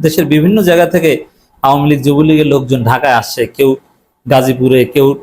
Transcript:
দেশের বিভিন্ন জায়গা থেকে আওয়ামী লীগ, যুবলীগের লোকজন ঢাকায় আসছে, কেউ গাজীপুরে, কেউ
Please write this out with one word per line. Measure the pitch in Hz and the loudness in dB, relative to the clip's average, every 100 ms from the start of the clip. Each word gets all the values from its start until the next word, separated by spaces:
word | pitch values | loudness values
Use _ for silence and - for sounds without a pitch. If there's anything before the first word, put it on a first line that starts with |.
দেশের | 156 180 151 | -4 -2 0
বিভিন্ন | 151 170 214 | 0 2 2
জায়গা | 180 170 170 | 2 2 2
থেকে | 175 160 131 - _ _ _ | 0 0 -2 -6 _ _ _
আওয়ামী | 135 143 147 | -2 0 0
লীগ, | 143 | 0
যুবলীগের | 139 143 156 151 147 | 0 2 2 2 2
লোকজন | 143 127 131 | -2 -2 -2
ঢাকায় | 113 127 139 | 0 0 0
আসছে, | 117 - - 113 | -2 -2 -6 -6
কেউ | - 135 135 _ _ _ _ 127 | -2 -2 -2 _ _ _ _ -2
গাজীপুরে, | 131 131 123 127 127 123 | 0 0 0 0 2 0
কেউ | 143 139 139 | 0 0 0